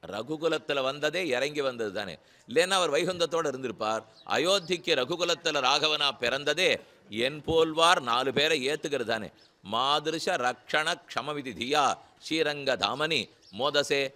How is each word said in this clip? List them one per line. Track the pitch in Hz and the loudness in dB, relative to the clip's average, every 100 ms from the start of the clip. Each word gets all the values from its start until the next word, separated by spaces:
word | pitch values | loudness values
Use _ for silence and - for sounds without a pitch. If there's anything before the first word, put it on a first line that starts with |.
ரகுகுலத்துல | 82 98 117 156 160 156 - 143 | -8 -8 -6 -2 0 0 -2 0
வந்ததே | 131 143 151 160 180 | 0 0 -2 0 0
இறங்கி | 123 139 147 | 0 0 0
வந்தது | 139 120 110 | -2 -2 -4
தானே, | 98 101 76 _ - - | -4 -8 -10 _ -20 -4
இல்லைன்னா | 127 180 190 | 0 2 2
அவர் | 175 143 | 2 2
வைகுந்தத்தோட | 175 180 165 165 156 | 0 0 0 0 -2
இருந்திருப்பார். | 131 127 101 107 110 98 - - | -4 -6 -4 -2 -2 -6 -20 -4
அயோத்திக்கு | 110 160 196 170 180 180 | 0 2 0 0 -6 0
ரகுகுலத்துல | 151 127 165 175 165 165 147 | 0 0 -2 -2 -2 0 0
ராகவனா | 127 151 156 151 143 110 | 2 2 2 0 0 0
பிறந்ததே | 120 135 143 151 180 113 - - - 104 | -2 -2 -2 2 2 2 -2 -20 -12 -4
என் | 123 151 | -2 -4
போல்வார் | 147 160 160 156 165 180 | 0 2 2 4 6 6
நாலு | 127 117 135 | 2 0 2
பேரை | 131 151 160 | 2 2 2
ஏத்துக்கிறது | 127 151 160 139 110 | 0 -2 -4 -4 -2
தானே. | 113 95 - - _ | -4 -4 -16 -20 _
மாதிருஷ | 92 110 131 151 151 160 196 175 | -4 0 2 2 0 -4 -2 0
ரக்ஷண | 123 123 - 151 156 175 | 0 -4 -2 0 0 -4
க்ஷமவிதி | - - 131 147 131 | -4 -6 -4 -6 -8
தியா | 101 120 147 131 90 - _ | -8 0 2 2 0 -6 _
ஸ்ரீரங்க | - 160 160 147 139 120 | -4 0 0 -2 -2 0
தாமனி | 101 127 156 156 101 - - | 0 0 0 -2 -4 -12 -18
மோதசே | 98 135 143 139 143 135 | -2 0 0 2 0 0